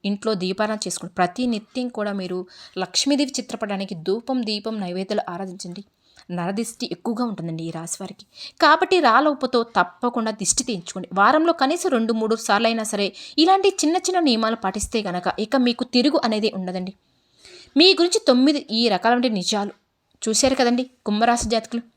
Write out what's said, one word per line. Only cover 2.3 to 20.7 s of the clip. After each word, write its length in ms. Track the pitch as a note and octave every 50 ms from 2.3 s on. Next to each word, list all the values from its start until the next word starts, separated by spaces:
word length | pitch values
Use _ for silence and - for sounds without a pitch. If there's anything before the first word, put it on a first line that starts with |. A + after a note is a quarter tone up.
| F#3 F3+ F3+ - - - - - _ F#3 F#3
లక్ష్మీదేవి 500 | F3+ - - - C#4 D4 C#4 D4 C#4 -
చిత్రపటానికి 580 | - A#3 - - G#3 A3 G3+ G3+ F#3+ G3 F#3+ G3+ E3 D#3
ధూపం, 300 | F#3 G3 A#3 A#3 - C4+ B3+ A#3 G#3+
దీపం, 260 | G#3+ G#3 G3+ A3+ A3 G#3+ G3
నైవేద్యాలు 400 | F3 F3+ F#3 F#3+ F#3+ G#3+ G3+ - - F3
ఆరాధించండి. 500 | F3 G3 F#3+ F3+ F#3+ - F3 F3 G3+ G3+ _ _ _ _ _ _ - _ - F3
నరదిష్టి 480 | F3 E3+ F3 G3 G#3 A#3 - - _ B3 A3+ E3+
ఎక్కువగా 280 | - _ A3+ A#3 A3 B3 A#3
ఉంటుందండి 340 | G3+ - E3 E3+ E3 D#3+ D#3+
ఈ 40 | E3 D#3+
రాశి 220 | E3 E3+ F3 - -
వారికి, 260 | F#3+ F#3 G3 _ - _ _ - - - _ _ E4+
కాబట్టి 320 | D4 D#4 D#4+ F#4 F#4+ F#4+ F4+ D4+
రాళ్ళ 200 | A#3+ A3 B3 D4 D4+ C#4+
ఉప్పుతో 260 | - C4 B3 - A#3+ A#3 A#3 -
తప్పకుండా 540 | G3+ F3+ - - _ - A#3+ A#3+ A#3+ A3 A3 G#3+ -
దిష్టి 240 | F#3+ - - - -
తీయించుకోండి. 400 | - A3 F3 E3+ - - F#3 F3+ - F3+ G3
వారంలో 340 | G3+ A3+ C#4+ D#4 D#4+ E4+ E4 E4
కనీసం 280 | C#4 C4+ E4 F4 - F#4+ C#4+
రెండు 160 | A3+ A3+ A3 A#3 A3
మూడు 140 | A3 G#3+ A3 A3 -
సార్లు 200 | - G3+ G3+ A#3 A3+
అయినా 160 | A3+ A3+ A3 G#3
సరే 140 | - G3+ G3+ F#3+ - - - - - - D#4
ఇలాంటి 260 | F4+ F#4+ G4 F#4+ G4+ F#4+ -
చిన్న 140 | - D4 E4 F#4 F#4
చిన్న 140 | - F#4 F4+ E4
నియమాలు 300 | C#4+ A#3 A3 A3 A3 A3+ A3+ -
పాటిస్తే 380 | F#3+ F#3+ G#3 - - - A3+ G#3 F#3+
గనక 240 | F3 F3+ F3+ F#3 - - G#3+
ఇక 100 | - - C4+ B3
మీకు 160 | A#3+ A#3 - B3+ - -
తిరుగు 240 | B3 A#3+ D4 D4+ D#4 -
అనేది 240 | A3+ A3 G#3+ G#3 G#3+ -
ఉండదండి. 360 | F#3+ F#3 F#3 F3+ F#3 F#3 F#3 - _ _ _ _ _ _ _ _ _ _ - - - - _ _ C4+
మీ 80 | E4 F#4 F#4+ -
గురించి 200 | E4+ F4+ F4+ A4 - -
తొమ్మిది 300 | B3+ B3 C4 D4 D4+ D4 - - G#3 A3+
ఈ 20 | A#3 A3+ G3
రకాలైన 340 | F3 - A3+ A#3+ B3 A#3+ B3+ A3 F#3+
నిజాలు 340 | F3 - A3 G#3 G3+ G3+ - _ _ _ _ _ _ _ _ _
చూశారు 340 | - A3 A3 - - C4 - C4
కదండి 220 | B3 A#3+